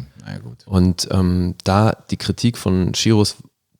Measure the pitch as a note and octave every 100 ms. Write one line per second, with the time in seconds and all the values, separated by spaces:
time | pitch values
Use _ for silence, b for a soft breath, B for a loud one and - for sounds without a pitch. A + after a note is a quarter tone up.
0 | C2 - G#1 G1+ A#1 A#1+ - F#2+ F2+ F2
1 | - G2 F2+ F2+ F2+ F2 - G2 A2 -
2 | - F#2+ - - A#2+ A#2 - F#2 F2+ -
3 | A2 A2 G#2 - - _ _